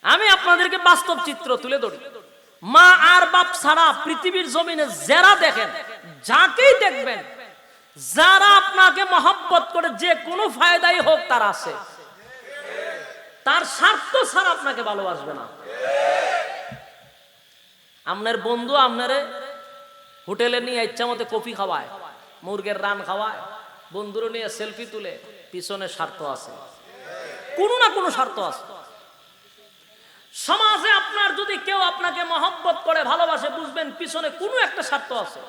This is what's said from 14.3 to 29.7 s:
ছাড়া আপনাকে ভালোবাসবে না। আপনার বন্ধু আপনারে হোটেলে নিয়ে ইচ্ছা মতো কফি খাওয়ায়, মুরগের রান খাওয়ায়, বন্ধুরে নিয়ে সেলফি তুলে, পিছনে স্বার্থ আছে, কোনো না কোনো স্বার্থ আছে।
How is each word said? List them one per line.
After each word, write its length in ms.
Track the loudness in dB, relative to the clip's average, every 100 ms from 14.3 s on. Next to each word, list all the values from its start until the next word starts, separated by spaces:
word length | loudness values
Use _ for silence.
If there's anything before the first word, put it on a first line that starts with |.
ছাড়া 180 | 0 0
আপনাকে 320 | -2 -4 -6
ভালোবাসবে 500 | -6 -4 -4 -6 -8
না। 120 | -12 -14 -18 -16 -8 -4 0 0 0 0 -4 -6 -10 -14 -18 -20 -20 _ _ _ _ _ _ _ _ _ _
আপনার 320 | -10 -6 -4 -4
বন্ধু 380 | -4 -6 0
আপনারে 520 | 2 2 0 -2 -4 -4 -12 -16 -18 -20 -20 -20 -20 _ _ -12
হোটেলে 320 | -4 -2 -2
নিয়ে 240 | -4 -4
ইচ্ছা 220 | -6 -4 -6
মতো 180 | -6
কফি 280 | -6 -6 -8
খাওয়ায়, 360 | -8 -6 -6 -8 -16 -20 -20 -20 _
মুরগের 400 | -12 -10 -8 -6
রান 200 | -4 -4
খাওয়ায়, 360 | -6 -6 -6 -8 -14 -18 -20 -20 -16
বন্ধুরে 380 | -12 -10 -8 -8
নিয়ে 180 | -8 -10
সেলফি 380 | -10 -12 -12 -14
তুলে, 320 | -14 -14 -16 -20 -20 -16
পিছনে 380 | -14 -10 -10 -10
স্বার্থ 340 | -8 -10 -8
আছে, 280 | -10 -10 -12 -20 -20 -20 -20 -20 -18 -16 -16 -16 -14 -2
কোনো 220 | 0 2
না 100 | 0
কোনো 220 | 0 -4
স্বার্থ 280 | -2 -4 -4
আছে। 240 | -8 -8 -16 -20 -20 -20 _ _ _ _ _ _ _